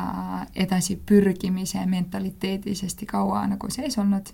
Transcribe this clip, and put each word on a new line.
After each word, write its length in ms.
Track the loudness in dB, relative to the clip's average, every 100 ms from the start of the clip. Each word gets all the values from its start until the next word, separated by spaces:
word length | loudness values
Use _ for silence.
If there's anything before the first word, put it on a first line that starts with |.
| -2 -4 -4 -6 -6
edasi 440 | -2 0 2 0 -2
pürgimise 880 | 6 8 8 4 0 -2 -2 -2 0
mentaliteedis 960 | 0 0 -4 -6 -4 -4 -4 -4 -4 -6
hästi 200 | -8 -4
kaua 420 | 0 0 0 0
nagu 220 | -2 -4
sees 280 | -6 -4 0
olnud 320 | 2 2 -2